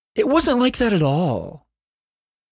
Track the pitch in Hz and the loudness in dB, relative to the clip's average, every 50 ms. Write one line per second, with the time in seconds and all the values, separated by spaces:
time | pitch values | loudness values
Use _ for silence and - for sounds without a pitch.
0 | _ _ _ - - 240 285 330 320 330 262 247 254 262 - - 247 226 208 170 | _ _ _ -2 0 2 2 2 2 2 2 2 0 0 0 0 0 0 0 0
1 | 156 135 139 156 180 151 117 90 80 90 - - - _ _ _ _ _ _ _ | 0 0 0 0 0 -2 -2 -4 -6 -10 -14 -18 -20 _ _ _ _ _ _ _
2 | _ _ _ _ _ _ _ _ _ _ | _ _ _ _ _ _ _ _ _ _